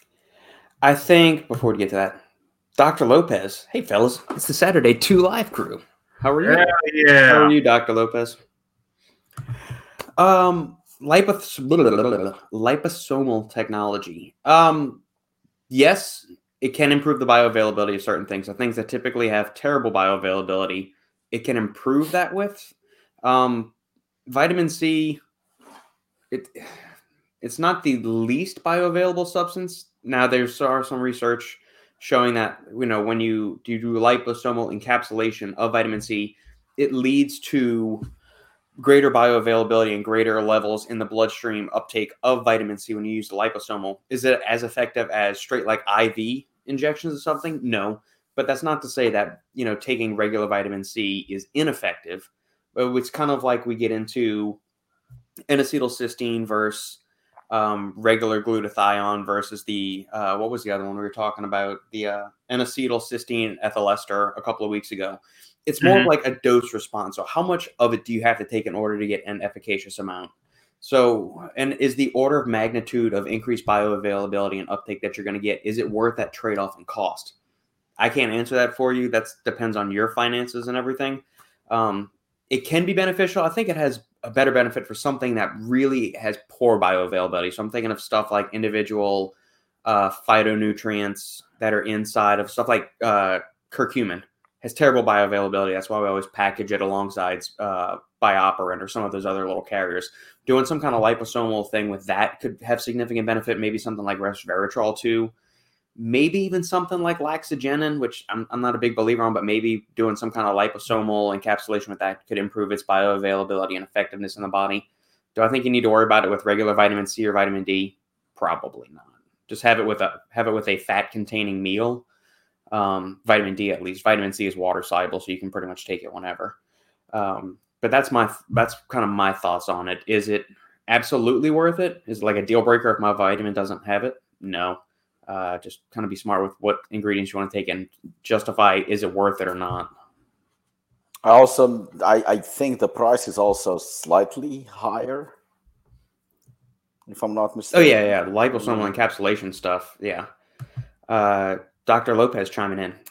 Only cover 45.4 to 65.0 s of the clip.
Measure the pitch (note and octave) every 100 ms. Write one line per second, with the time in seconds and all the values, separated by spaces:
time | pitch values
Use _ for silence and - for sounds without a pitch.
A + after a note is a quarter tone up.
45.4 | - B2 G#2 A2 - G#2 A2+ A2 A2 C3
46.4 | - _ - C3+ D3+ D3+ E3 C#3+ D#3+ D3+
47.4 | E3 D3+ B2+ A2 G2+ G#2+ _ _ _ -
48.4 | C3+ C3+ D#3+ D3 B2+ - A#2+ G#2 F#2 -
49.4 | _ C3 A#2 G#2 - A#2+ A2+ G#2+ G#2 A2
50.4 | G#2 G2+ G2+ G2 G2 A2+ G2+ G2 - G2
51.4 | - C#3+ D#3 - F#2+ - E2 F#2+ - _
52.4 | _ _ _ - B2+ B2 B2 - D3 C3+
53.4 | B2+ A#2+ A#2+ A2+ A2+ A2 G#2+ B2+ A2+ G#2+
54.4 | G#2 G#2 _ _ _ _ _ - _ -
55.4 | - C#3+ C#3 D3 B2+ - A#2+ - A#2+ A2+
56.4 | G#2+ G#2+ G#2+ G#2 - - _ _ _ -
57.4 | - A2 G#2+ G2+ G2+ G2+ A2+ A2+ A2+ G#2+
58.4 | G#2+ A2+ G#2 G#2+ G2+ G2+ G2+ G#2 G2 G2+
59.4 | G2+ G#2+ - G#2 G2 F#2+ G2 G#2+ G2 G2
60.4 | A2+ B2 G#2+ G2 G2 G2+ G2+ A2+ G#2+ -
61.4 | G2+ G2+ G2+ G2 _ A2 G#2 G2+ G2+ _
62.4 | - B2+ B2 - B2+ A#2 - A#2+ - A#2
63.4 | A2 F#2 G#2+ G#2+ G2+ G#2 - G2+ G2+ G#2+
64.4 | A#2 - G#2+ G#2 - G2